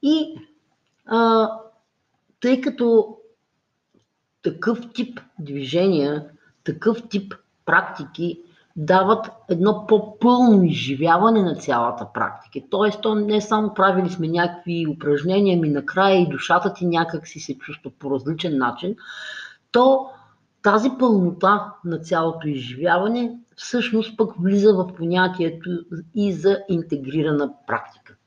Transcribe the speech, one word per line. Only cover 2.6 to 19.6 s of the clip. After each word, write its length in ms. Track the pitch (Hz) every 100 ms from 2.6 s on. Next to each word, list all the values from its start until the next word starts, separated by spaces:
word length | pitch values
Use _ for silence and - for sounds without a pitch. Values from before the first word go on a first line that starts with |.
като 560 | 262 - 240 226 202 - - _ _ _ _ _ _ _ _ _ _ _
такъв 520 | - 170 - 226 -
тип 260 | - 247 - - -
движения, 880 | 147 139 131 160 190 170 143 151 151 _ _ _
такъв 460 | - 156 220 233 -
тип 240 | 202 196 - _ _ -
практики 760 | 170 190 - 143 - 170 165 - _ _ -
дават 520 | 151 185 190 220 - - _
едно 360 | 175 196 214 -
по-пълно 760 | 214 - - 233 247 240 202
изживяване 800 | 175 127 120 135 160 170 214 226
на 120 | 185 143
цялата 520 | - 123 120 - 107
практика. 540 | - 107 - - - -
Тоест, 320 | 196 208 202
то 140 | 220 214
не 200 | 208 214
е 60 |
само 320 | 208 214 214
правили 360 | 208 196 185 185
сме 180 | 180 160
някакви 600 | 170 175 175 - 170 160
упражнения, 720 | 143 143 147 156 190 202 175
ми 100 | 156
накрая 520 | 143 139 - 196 190
и 80 | 170
душата 440 | 135 - 180 190
ти 120 | 185 180
някак 420 | 170 165 160 151
си 120 | -
се 180 | - 135
чувства 340 | - 143 139 -
по 120 | 139
различен 460 | 135 113 160 180 143
начин, 380 | 123 120 180 233 - - - - - -